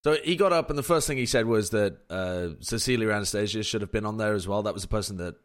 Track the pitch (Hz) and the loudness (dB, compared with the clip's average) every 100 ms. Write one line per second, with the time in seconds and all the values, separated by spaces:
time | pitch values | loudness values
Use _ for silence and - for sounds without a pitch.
0 | 147 156 160 175 196 165 - 143 135 165 | 0 0 2 2 4 2 0 -2 2 2
1 | - 131 120 123 113 110 98 107 101 - | 2 0 2 2 4 2 2 2 2 -2
2 | - 92 90 90 87 76 - 113 127 120 | -8 -4 -2 -2 -4 -6 -6 -2 0 2
3 | 110 104 101 104 104 107 104 110 101 110 | 2 0 0 -2 -2 -2 -4 -4 -2 -4
4 | 107 110 107 104 90 104 104 98 - 107 | -2 -2 0 0 0 -2 -2 -4 -2 -2
5 | 98 92 87 - | -2 -6 -8 -10